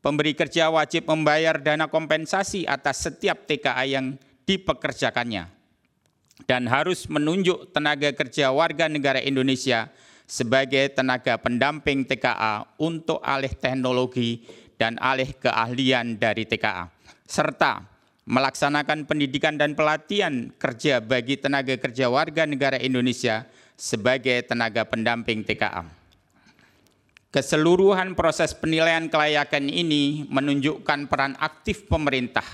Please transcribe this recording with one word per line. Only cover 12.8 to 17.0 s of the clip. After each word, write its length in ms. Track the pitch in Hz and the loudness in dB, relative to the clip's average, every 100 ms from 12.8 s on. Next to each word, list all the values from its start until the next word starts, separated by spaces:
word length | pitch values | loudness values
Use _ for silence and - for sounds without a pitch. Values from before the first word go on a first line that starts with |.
untuk 400 | 156 165 156 156 | -4 -4 -4 -4
alih 320 | - 135 135 | -2 -4 -4
teknologi 920 | - 131 131 127 127 127 127 117 117 - - - | -4 -4 -2 0 2 0 0 -2 -2 -10 -20 -20
dan 240 | _ 113 117 | _ -2 0
alih 320 | 127 135 131 - | -2 0 -2 -2
keahlian 800 | 127 110 113 123 131 127 117 107 | 0 2 0 0 2 2 0 0
dari 240 | 117 107 | 0 0
T 160 | 110 110 | -2 -2
K 80 | 110 | -2
A, 180 | 92 87 _ | -2 -8 _